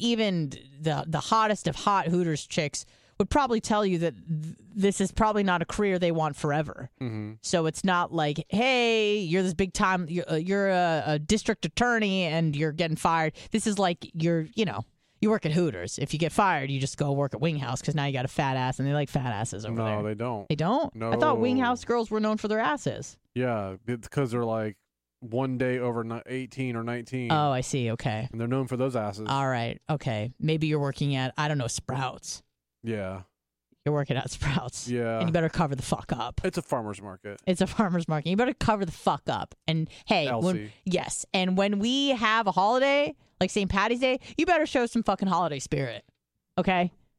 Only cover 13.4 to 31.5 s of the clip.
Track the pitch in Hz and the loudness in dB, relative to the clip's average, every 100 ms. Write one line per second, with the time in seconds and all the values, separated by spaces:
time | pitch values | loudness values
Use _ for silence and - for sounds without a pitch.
13.4 | - 220 220 202 190 170 - 160 165 165 | -4 -2 0 2 0 0 -8 -2 2 2
14.4 | 156 214 196 101 - _ _ _ 214 214 | 0 -2 -2 -2 -10 _ _ _ 2 2
15.4 | 180 156 170 92 90 - 139 151 160 - | 2 2 2 -2 -8 -6 -4 0 0 4
16.4 | 196 156 139 135 135 - 143 139 139 110 | 4 2 0 -2 -2 -2 0 0 0 0
17.4 | 165 151 120 127 - 147 143 131 131 - | -2 0 -4 -2 -2 0 0 -2 -2 0
18.4 | 139 131 127 131 139 147 143 147 127 104 | 0 0 0 0 0 0 0 -2 -2 -2
19.4 | 113 95 107 113 110 104 104 107 123 110 | -4 -6 -4 -2 0 0 -2 -2 -4 -6
20.4 | 98 151 160 262 294 220 226 226 302 233 | -4 -2 2 2 0 -4 -2 2 4 4
21.4 | 247 254 247 247 - 240 220 214 214 214 | 2 2 0 -2 0 -2 0 0 0 0
22.4 | 208 214 262 294 139 107 - - _ 120 | 0 0 0 -2 -4 -6 -12 -16 _ -2
23.4 | 127 110 98 95 113 123 - 147 131 120 | 0 0 -4 -8 -6 -6 -4 -2 0 0
24.4 | 117 113 107 101 _ _ _ _ 120 120 | 0 -2 -4 -8 _ _ _ _ -6 -2
25.4 | 135 127 127 127 123 117 113 117 - 131 | -2 0 0 0 -2 -2 -4 -8 -8 -8
26.4 | 131 131 127 117 117 120 117 127 120 151 | -8 -6 -4 -2 -4 -6 -6 -6 0 0
27.4 | 147 127 123 139 117 113 127 110 117 113 | 2 -2 -2 -2 -2 -2 -4 -4 -6 -6
28.4 | 117 131 127 123 131 123 104 104 107 135 | -2 -2 -2 -2 -2 -2 -4 -6 -4 -2
29.4 | 135 127 117 - - 151 139 107 113 - | 0 -2 -4 -8 -4 -4 -2 -4 -4 -2
30.4 | 151 160 156 151 143 - 143 139 127 - | -2 0 0 0 -2 -2 0 0 -2 -2
31.4 | 151 | -2